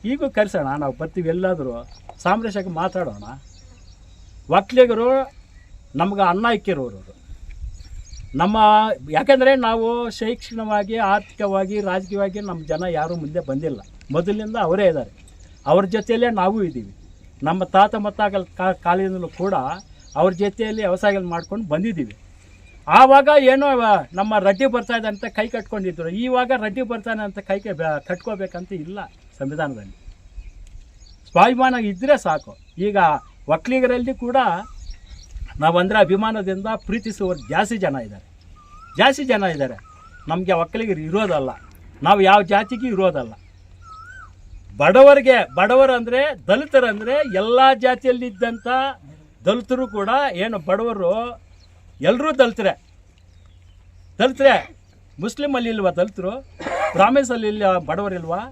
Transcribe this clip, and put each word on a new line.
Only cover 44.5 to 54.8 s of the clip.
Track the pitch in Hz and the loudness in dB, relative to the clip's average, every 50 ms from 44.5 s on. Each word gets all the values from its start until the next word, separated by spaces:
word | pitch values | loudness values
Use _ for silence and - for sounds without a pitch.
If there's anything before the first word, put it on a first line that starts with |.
| - - - - - 104 | -20 -20 -20 -20 -4 0
ಬಡವರಿಗೆ, | 139 165 190 254 269 285 285 285 247 262 254 233 180 - - 175 | 2 6 8 10 12 12 10 10 8 6 4 4 4 0 0 0
ಬಡವರಂದರೆ | 190 214 247 262 269 262 254 240 233 233 240 254 277 302 269 180 - | 2 4 6 6 6 6 4 0 -2 -2 0 0 0 0 -2 -6 0
ದಲಿತರಂದರೆ | - 196 240 302 285 - 269 247 233 208 208 220 233 262 294 294 269 185 185 | 0 0 0 0 2 4 4 4 4 -2 -4 -4 -2 0 0 -2 0 -2 -2
ಎಲ್ಲ | 208 226 240 254 262 269 269 214 233 | 0 2 4 6 6 6 4 4 2
ಜಾತಿಯಲ್ಲಿದ್ದಂಥ | 254 254 247 - 262 254 247 247 247 202 180 240 233 233 226 _ 240 254 262 269 277 269 - - - - - - - _ _ - | 0 0 2 0 0 0 0 -2 -8 -4 -4 -4 -4 -4 -6 _ -4 -2 -2 -2 -4 -8 -10 -18 -20 -20 -20 -20 -20 _ _ 0
ದಲಿತರು | 180 214 240 - - 254 254 262 | 0 0 0 0 -4 -2 -2 -2
ಕೂಡ | 247 208 208 196 202 240 277 285 269 190 175 196 | -4 -4 -4 -2 0 0 0 0 0 -2 -4 -4
ಏನು | 226 226 196 151 | -4 -4 -6 -2
ಬಡವರು, | 165 185 202 226 240 226 202 180 170 196 220 233 240 233 - - _ - - - _ _ _ _ - - - 127 165 | -2 -2 0 0 -4 -4 -2 0 0 0 0 -2 -8 -10 -14 -20 _ -20 -20 -20 _ _ _ _ -20 -12 -2 2 2
ಎಲ್ಲರೂ | 226 240 294 320 294 262 | 2 2 2 -2 4 4
ದಲಿತರೇ, | 254 233 - - 208 190 - - _ _ - - _ _ _ _ _ - _ - - - - - _ - - - _ - _ - - - - - | 4 4 4 0 -2 -2 -2 -2 _ _ -20 -20 _ _ _ _ _ -20 _ -20 -20 -20 -20 -20 _ -20 -20 -20 _ -20 _ -20 -20 -20 -4 0
ದಲಿತರೇ. | 214 262 262 - 269 269 233 170 - - - _ | 0 0 2 4 4 4 4 4 0 -6 -20 _